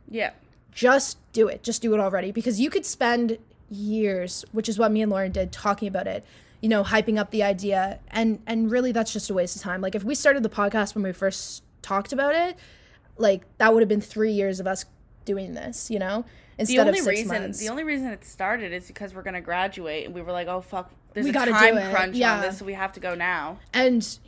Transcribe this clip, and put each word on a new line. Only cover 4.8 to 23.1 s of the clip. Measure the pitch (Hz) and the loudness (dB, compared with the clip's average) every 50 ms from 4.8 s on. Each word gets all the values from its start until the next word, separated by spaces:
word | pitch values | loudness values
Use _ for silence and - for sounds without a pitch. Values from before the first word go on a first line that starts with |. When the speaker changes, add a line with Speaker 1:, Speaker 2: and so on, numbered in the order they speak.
| 233 214 | 2 4
Speaker 2:
me | 214 214 | 4 2
and | 220 214 | 2 2
Lauren | 196 190 196 185 | 0 0 -2 -2
did, | 185 196 185 185 | -2 -2 -4 -4
talking | - - - 208 202 202 220 202 | -4 -4 0 0 0 0 -2 -6
about | 190 185 - 190 | -4 -4 -4 -4
it, | 190 208 - - - - - _ - - | -6 -8 -10 -12 -20 -20 -20 _ -14 -4
you | - 220 | 0 2
know, | 220 208 196 | 2 2 2
hyping | 185 214 220 214 226 214 214 | 4 2 2 2 4 2 0
up | 208 202 | 0 -2
the | - 220 202 | 0 0 2
idea. | 202 202 180 196 202 196 190 185 196 196 - - - | 2 0 0 0 0 0 0 0 -2 -4 -8 -12 -6
And, | - 214 226 226 214 - - | -2 0 2 2 0 -2 -4
and | - 233 226 226 220 | -4 -2 0 0 2
really, | 226 247 254 254 | 2 2 0 2
that's | 233 233 220 - - | 0 0 -2 -2 -2
just | 214 - - | -4 -4 -2
a | 202 | 0
waste | 185 180 180 - | 0 0 -2 -2
of | - | -6
time. | - 196 175 190 | -6 -6 -6 -4
Like, | 190 190 - | -4 -4 -4
if | 214 190 | -4 -4
we | 220 285 | -2 -2
started | 247 - 302 277 277 226 | 2 4 4 4 4 2
the | 208 | -2
podcast | - - 202 202 202 220 202 202 - | 0 0 -2 0 2 0 0 0 -2
when | 214 196 | -2 -2
we | 190 175 | -4 -2
first | - 196 190 190 - - - - - - - _ - | -2 -2 -2 -2 -2 -6 -6 -8 -10 -14 -18 _ -16
talked | - - 196 196 202 - 262 | -8 -4 -2 -2 -2 -2 -2
about | 254 277 285 302 | 0 2 2 2
it, | 330 349 359 349 349 - - - - - - - - _ - - - | 2 2 0 -2 -8 -14 -20 -20 -20 -20 -20 -20 -20 _ -16 -6 0
like, | 220 208 196 180 - - - - | 4 4 4 2 0 -8 -2 4
that | 214 226 226 | 6 6 8
would | 226 | 8
have | 226 190 | 6 4
been | 214 208 | 4 0
three | 208 - - 214 214 220 | 0 -4 -2 -2 0 0
years | 214 202 196 196 190 185 | 2 0 0 0 -2 -2
of | 185 | -2
us | 185 190 190 - - - - - _ - - - | -4 -2 -4 -4 -8 -12 -20 -20 _ -20 -16 -6
doing | - 202 196 190 180 170 | -6 -4 -4 -4 -8 -10
this, | - - - 240 - - - | -10 -10 -10 -8 -8 -8 -4
you | 226 202 | -4 -4
know, | 190 185 202 220 240 - - - - - - | -2 -2 -4 -4 -6 -6 -12 -20 -20 -18 -8
Speaker 1:
The | - | -4
Speaker 2:
instead | 220 214 247 254 262 302 | 0 2 4 4 6 6
Speaker 1:
only | 339 392 | 4 2
Speaker 2:
of | 311 | 2
six | 208 202 214 | 2 0 0
Speaker 1:
reason, | 226 202 - 214 | 0 -2 -2 -4
Speaker 2:
months. | 190 190 196 196 | -4 -4 -4 -4
Speaker 1:
the | 214 214 | -4 -4
only | 233 285 320 | -4 -6 -4
reason | 311 294 269 262 254 | -2 -2 -2 -2 -4
it | 214 - - | -6 -8 -12
started | - - - 190 190 226 240 214 180 | -14 -8 -6 -4 -2 -2 -2 -4 -6
is | 170 180 185 - | -8 -8 -10 -10
because | - - 208 190 185 | -12 -12 -12 -12 -12
we're | 190 | -10
gonna | 180 196 185 180 | -10 -8 -8 -8
graduate, | 175 - 170 180 185 196 190 - 175 156 151 156 - | -6 -4 -2 -2 -2 -2 -4 -6 -8 -6 -6 -6 -8
and | - - | -8 -10
we | 180 170 | -10 -8
were | 170 | -6
like, | 180 175 175 170 | -6 -6 -4 -4
"Oh, | 180 185 | -6 -6
fuck, | 185 - - 185 185 - - - _ - - | -8 -8 -8 -8 -8 -10 -14 -20 _ -12 -6
there's | 208 247 | -2 -2
Speaker 2:
We | 285 | 0
Speaker 1:
a | 254 | 2
Speaker 2:
gotta | 285 247 240 | 2 2 4
do | 226 214 | 6 8
Speaker 1:
time | 220 226 226 214 | 8 8 8 6
Speaker 2:
it. | 190 190 196 | 2 0 0
Speaker 1:
crunch | 190 185 185 190 | 0 0 0 0
Speaker 2:
Yeah. | 247 247 226 214 208 | 2 2 2 2 2
Speaker 1:
on | |
this, | 196 190 190 190 | 0 -4 -4 -6
so | 202 | -8
we | 190 196 | -10 -8
have | 190 190 190 - | -6 -6 -8 -8
to | 185 | -8
go | 175 180 | -8 -8